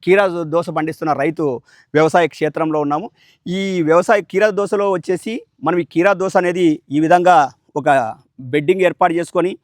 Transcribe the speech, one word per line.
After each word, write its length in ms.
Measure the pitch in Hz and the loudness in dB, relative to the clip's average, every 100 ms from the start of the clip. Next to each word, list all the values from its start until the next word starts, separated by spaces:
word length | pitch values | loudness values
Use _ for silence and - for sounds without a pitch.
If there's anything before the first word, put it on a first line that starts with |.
కీరా 220 | - 196 196 | 2 2 2
దో-, 180 | 175 | -2
దోస 240 | 165 160 170 | -4 -4 -4
పండిస్తున్న 420 | 160 156 156 160 | -6 -6 -6 -4
రైతు 320 | 139 147 156 151 120 _ _ _ | -2 -2 -2 -4 -4 _ _ _
వ్యవసాయ 320 | 147 156 180 165 | 2 2 2 0
క్షేత్రంలో 500 | - 156 147 160 156 | -2 -6 -2 -4 -2
ఉన్నాము. 260 | 147 147 - _ _ _ - | -2 -4 -6 _ _ _ -8
ఈ 140 | 185 196 185 | -4 -2 -2
వ్యవసాయ 380 | 156 165 180 214 | 2 2 4 0
కీరా 260 | 175 190 214 | 0 0 0
దోసలో 360 | 190 202 208 202 | 0 -2 0 0
వచ్చేసి 440 | 185 - 185 - 233 466 _ | -2 -4 -6 -4 -10 -12 _
మనం 160 | 151 175 | -4 -2
ఈ 80 | 160 | -2
కీరా 260 | 165 180 | 0 0
దోస 240 | 190 190 190 | 0 0 0
అనేది 300 | 175 170 175 151 _ | 0 0 0 0 _
ఈ 120 | 139 | -2
విధంగా 360 | 156 180 180 175 135 - _ - | 2 4 6 4 4 -4 _ -6
ఒక 120 | 143 139 113 - _ _ 127 | 0 0 0 -8 _ _ -4
బెడ్డింగ్ 360 | 143 147 190 | -4 0 0
ఏర్పాటు 320 | 180 165 180 | 0 2 0
చేసుకొని 380 | 170 165 185 175 - | 0 -4 -2 -2 -4